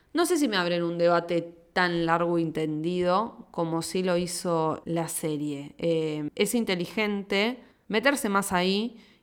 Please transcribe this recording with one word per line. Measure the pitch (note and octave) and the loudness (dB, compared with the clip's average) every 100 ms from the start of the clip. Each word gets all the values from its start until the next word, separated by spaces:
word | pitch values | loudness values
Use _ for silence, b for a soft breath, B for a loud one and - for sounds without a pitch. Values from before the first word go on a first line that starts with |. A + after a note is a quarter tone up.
| B | B
no | D4 F4 | -2 2
sé | E4+ | 2
si | C#4 | 2
me | G3 | 2
abren | F3 F3 | 2 0
un | E3+ E3+ | 0 2
debate | E3+ E3+ E3+ E3+ E3+ - - | 4 4 2 -2 -2 -12 -6
tan | F#3+ F3 E3+ E3 | 0 2 2 2
largo | E3+ E3+ E3+ | 2 2 2
y | E3 | 0
tendido | D#3 D#3 D3+ E3 F3+ F3+ F#3 A#3 - - | -2 -2 -2 -2 0 2 2 0 -8 -10
como | - E3 E3 | -6 -2 -2
sí | E3 F#3+ | -2 -2
lo | F#3 F3 | 0 0
hizo | E3+ - F3+ E3 D#3+ - - | -2 -4 -2 0 0 -2 -4
la | E3 D#3+ | -4 -4
serie. | - D#3+ D3+ D3 C#3+ C#3+ - | -4 -4 -4 -4 -6 -10 -4
Eh, | E3+ D#3+ D#3 D3+ D3 - | 0 0 0 -4 -6 -2
es | G3+ A#3+ | 0 0
inteligente | G#3+ F3+ F3 - G#3 G3+ G3 G3 A3 B3 B B - | 0 -2 -2 -2 -2 -2 -2 0 0 -2 B B -4
meterse | G#3+ B3+ C#4+ G#3+ | 0 2 0 0
más | G3 G3 | 0 0
ahí | F#3 F#3 G3+ A#3 B B B | 0 2 0 -2 B B B